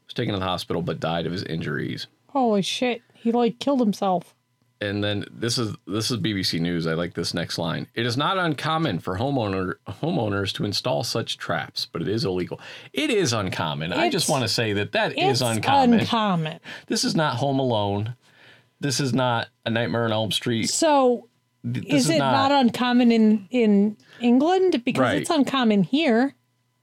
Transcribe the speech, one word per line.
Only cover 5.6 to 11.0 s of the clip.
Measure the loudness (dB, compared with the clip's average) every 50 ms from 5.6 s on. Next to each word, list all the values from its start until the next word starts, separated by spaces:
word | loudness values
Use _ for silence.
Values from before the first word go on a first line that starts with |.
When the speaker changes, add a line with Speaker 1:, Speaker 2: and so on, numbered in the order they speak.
| -2 -4 -6 -10 -8
Speaker 1:
this | -6 -4 -4 -2 -2
is | -2
B | -2 -2 -2 -2
B | -2 -2
C | -2 -2 -2
News. | -2 -2 -2 -2 -2
I | -2 -2
like | -2 -4 -4 -4
this | -6 -6 -4 -4
next | -4 -6 -4 -4
line. | -6 -4 -4 -4 -6 -8 -8 -6
"It | -4 -4
is | -2 -2
not | -2 -2 -2 -2
uncommon | -2 -2 -2 -2 -4 -4 -4 -2 -2 -2 -2 -4 -4
for | -4 -4 -4
homeowner, | -2 -2 -2 0 -2 -2 -2 -2 -2 -4 -4 -6 -10 -12
homeowners | -16 -10 -6 -4 -4 -2 -2 -2 -2 -2 -2 -4 -4 -4
to | -4 -4
install | -4 -4 -4 -2 -2 -2 -2